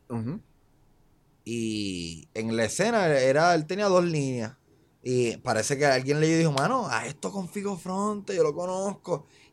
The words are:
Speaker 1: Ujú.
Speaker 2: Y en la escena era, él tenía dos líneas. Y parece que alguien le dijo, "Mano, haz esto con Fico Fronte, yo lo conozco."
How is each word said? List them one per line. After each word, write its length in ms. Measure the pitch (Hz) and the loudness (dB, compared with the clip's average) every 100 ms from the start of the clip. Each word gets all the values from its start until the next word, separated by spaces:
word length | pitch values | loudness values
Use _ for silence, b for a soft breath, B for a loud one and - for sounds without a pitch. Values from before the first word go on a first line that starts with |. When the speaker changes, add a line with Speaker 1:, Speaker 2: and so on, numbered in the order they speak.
| - | -10
Speaker 1:
Ujú. 320 | 117 113 190 - _ _ _ _ _ _ _ _ _ - | -8 -6 -8 -12 _ _ _ _ _ _ _ _ _ -10
Speaker 2:
Y 840 | 117 113 107 101 90 85 82 76 | -6 -4 -4 -4 -6 -8 -10 -12
en 240 | - 113 113 | -8 -4 0
la 80 | 110 | 0
escena 420 | - 202 233 180 | 0 0 2 2
era, 480 | 143 131 139 170 170 | 4 4 4 4 4
él 100 | 156 | 0
tenía 200 | 185 208 | -2 4
dos 160 | 180 | 4
líneas. 500 | 175 156 135 127 110 123 _ _ _ _ | 4 0 -2 -4 -6 -10 _ _ _ _
Y 360 | 123 127 120 104 | -2 0 0 -2
parece 400 | - 110 110 139 | -2 0 0 2
que 80 | 143 | 4
alguien 340 | 131 131 147 | 4 2 2
le 180 | 156 165 | 4 4
dijo, 140 | 165 | 4
"Mano, 360 | 139 151 254 190 | 2 0 0 -2
haz 200 | 117 226 | -4 -4
esto 240 | - 190 | -6 -8
con 160 | 196 175 | -6 -8
Fico 300 | 208 196 190 | -6 -6 -6
Fronte, 580 | 180 190 208 208 196 190 | -6 -4 -2 -4 -2 0
yo 80 | |
lo 100 | 160 | 2
conozco." 720 | 147 180 185 196 190 - 151 b b b | 0 -4 -4 -4 -6 -6 -6 b b b